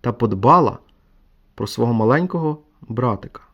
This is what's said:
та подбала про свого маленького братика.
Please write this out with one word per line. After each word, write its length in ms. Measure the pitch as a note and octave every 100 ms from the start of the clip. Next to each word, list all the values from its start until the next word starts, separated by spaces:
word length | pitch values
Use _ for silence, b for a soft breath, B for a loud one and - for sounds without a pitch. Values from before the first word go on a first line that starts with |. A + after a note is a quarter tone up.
та 120 | A#2+
подбала 640 | A2 A2+ G2 A#2 F3 C3 - _ _ _ _ _ _ _ -
про 120 | G#2+
свого 260 | - A#2
маленького 680 | A#2 A2 C#3+ F3+ F3 D#3 D3+ _ _
братика. 600 | - A2+ B2 G2+ - - _